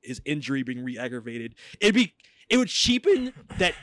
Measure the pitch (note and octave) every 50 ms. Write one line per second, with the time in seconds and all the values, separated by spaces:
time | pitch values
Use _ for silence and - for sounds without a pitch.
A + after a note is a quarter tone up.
0 | - B2 B2 - - C#3+ D3+ D3 A#2+ C3 C#3 C3+ B2 B2+ B2 B2 B2+ B2+ B2 A2
1 | B2+ A#2+ B2 A#2+ A2 A#2+ A#2 A#2 A2+ A#2 - - - - - - G#3 A3 G3+ B3+
2 | A3 - - _ _ _ _ _ _ - A#3 B3+ A#3+ - - - - B3 B3 A#3+
3 | - G#4 F#4+ C4 B3 B3+ - - - - - - F#3 E3+ - -